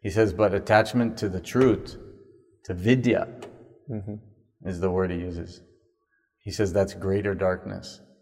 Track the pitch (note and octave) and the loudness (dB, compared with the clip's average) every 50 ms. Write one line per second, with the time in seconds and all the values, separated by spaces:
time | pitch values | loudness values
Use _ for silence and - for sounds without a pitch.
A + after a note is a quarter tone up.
0 | - G#2 F2 A2 A2+ G#2+ F2 - G#2+ G2 F#2+ G2 F#2+ - G#2+ G#2+ A2+ - - B2 | -6 -2 2 2 2 2 4 2 2 2 2 0 2 4 4 4 4 4 0 0
1 | A#2 A2+ A2+ - G#2+ G2 F#2 F#2 - - - B2 C3 B2 G2+ - - - - - | 0 0 -2 -4 -6 -4 -4 -6 -8 -2 2 4 6 6 4 2 -2 -12 -16 -16
2 | - - - - - - - _ _ _ _ _ _ - F#2 F2 F#2 A2 B2+ C3 | -18 -20 -20 -20 -20 -20 -20 _ _ _ _ _ _ -10 -8 -2 4 4 4 4
3 | B2 B2 G#2 F2+ - - - - - - - - - - - _ _ - A#2 G#2+ | 4 2 2 2 0 -4 -10 -16 -18 -18 -20 -20 -20 -20 -20 _ _ -10 -10 -8
4 | G2+ G#2+ G#2 G#2+ - - _ _ _ _ _ _ - F#2+ F#2 E2+ F#2 F#2+ F2+ F#2 | -8 -10 -12 -12 -14 -20 _ _ _ _ _ _ -10 -8 -4 -2 0 0 2 2
5 | F#2+ F#2 F2+ E2+ F2 F2+ F2 E2+ E2+ F2 - - - _ _ _ _ _ _ _ | 0 0 -2 -4 -4 -6 -8 -8 -10 -12 -14 -20 -20 _ _ _ _ _ _ _
6 | _ _ _ _ _ _ _ _ _ G#2 - - G#2 F#2+ F2 G2+ G2 F#2+ - F2 | _ _ _ _ _ _ _ _ _ -10 -2 0 0 2 4 2 2 2 -2 -6
7 | F#2+ F#2+ G2 G#2 G2 G2+ F#2+ E2+ F#2+ F#2 F#2 F2+ - G2+ G2 F#2 - - - - | -2 0 0 0 0 -2 -2 0 0 0 0 0 -6 -10 -12 -10 -12 -14 -18 -20
8 | - _ _ _ | -20 _ _ _